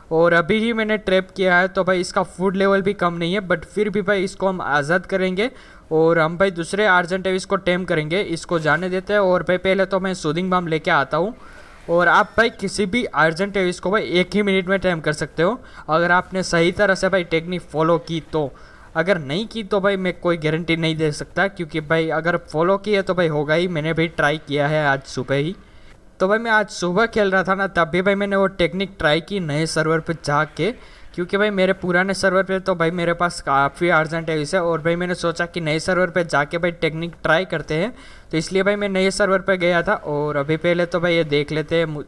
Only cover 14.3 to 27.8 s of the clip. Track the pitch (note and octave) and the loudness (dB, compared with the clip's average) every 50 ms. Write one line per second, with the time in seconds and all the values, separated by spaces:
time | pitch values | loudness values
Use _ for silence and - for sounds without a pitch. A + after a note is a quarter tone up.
14.3 | - G#3 G#3 G3+ F#3+ F#3+ F3+ F3+ G3 F#3+ F#3 F#3 F3 E3 D3 D3+ D3+ - D#3+ C#3+ | 0 0 2 2 2 0 0 0 -2 0 0 0 -2 0 -2 -2 -2 -2 -4 -6
15.3 | - - D#3+ F#3 A#3+ - - - - - - - D3+ D#3+ E3+ F3 F3 F3+ F3+ - | -2 0 0 0 0 -2 -8 -18 -20 -14 -4 0 0 2 4 4 2 2 2 0
16.3 | F3+ F#3 F3 - - E3+ E3+ F3 F3+ - G#3 F#3+ F#3+ F#3 F#3 F#3 F#3 F#3+ E3+ E3 | -4 -6 -4 0 2 2 2 2 2 2 2 2 2 2 0 0 0 0 -2 0
17.3 | E3 D#3+ E3 F3 F#3 E3+ - - - D3 D#3+ D#3+ E3+ D#3+ E3 - E3 D#3+ - - | -2 -2 -2 -2 -8 -8 -8 -6 -2 0 2 2 2 0 0 -4 -6 -6 -6 -4
18.3 | - D#3 D3 B2+ - - - - - - - - - D#3+ E3 F#3 G3+ F3 D3 C3 | -4 -2 -2 -4 -6 -12 -20 -20 -20 -20 -18 -8 -4 -2 0 2 0 0 0 -4
19.3 | D3 F#3+ A3+ G#3+ - A3+ G#3+ F#3+ G#3+ G3 F#3 G3+ G3+ F#3+ F#3 F3+ F3 - - F3 | -4 -4 -4 -6 -8 -10 -6 -2 -2 0 0 0 0 0 -2 -4 -4 -2 -2 -2
20.3 | E3+ E3 D3+ D3+ D#3+ D#3+ F3 D#3+ E3 E3 E3 D#3+ D#3+ D#3 D#3+ D3+ D3 - C#3+ - | 0 0 0 -2 -2 -2 -2 -2 -2 0 0 -2 0 0 -2 -2 -2 -4 -10 -6
21.3 | - E3+ F#3 G3 G3 - F3 D3+ - D#3+ D#3 D3 E3 E3 D#3+ D#3+ D#3 D#3+ D#3+ E3+ | -2 -2 -2 -2 -2 -6 -10 -6 -6 -6 -2 0 0 0 0 0 -2 -2 0 0
22.3 | F3 E3 - - - D3+ E3+ F3+ G3 G3 G3+ G#3 G#3 G3 F#3+ F#3+ F3+ F3+ F3+ D#3+ | -2 -2 -4 -4 -2 0 2 2 0 0 0 0 0 0 0 0 0 0 0 0
23.3 | D3+ D3 D3 D3 D#3 E3+ F3+ F#3 F3 D3+ D3 D#3+ E3 D#3 E3 E3 - - D3+ D3 | 0 0 0 0 0 0 0 0 -2 -2 -2 -2 0 0 -2 -2 0 0 2 2
24.3 | D#3 D#3+ - - C#3 D3 C#3+ C#3+ D#3 D#3 D3+ C#3+ C3+ C#3 - - - C3 B2 - | 0 0 -4 -4 -2 0 0 0 0 0 2 2 0 0 -2 -8 -8 -8 -4 -2
25.3 | C#3 C#3 D3 E3 G3+ - - - - - - - - - - - - - F#3 F#3+ | -2 -2 -2 -4 -6 -10 -14 -20 -20 -20 -20 -20 -20 -20 -20 -14 -4 -2 0 2
26.3 | G#3 A3 A#3 A#3 A3 G#3+ G#3 G#3 - - F3+ F3 F3 G3+ A#3 A3 - A3 G#3 G3 | 2 0 2 2 2 2 2 0 -4 -4 -4 0 2 2 0 2 2 2 2 2
27.3 | F#3+ F#3+ F3 F#3 G3 G3 G3 F#3+ - F3 | 2 0 2 0 0 0 -2 -2 0 0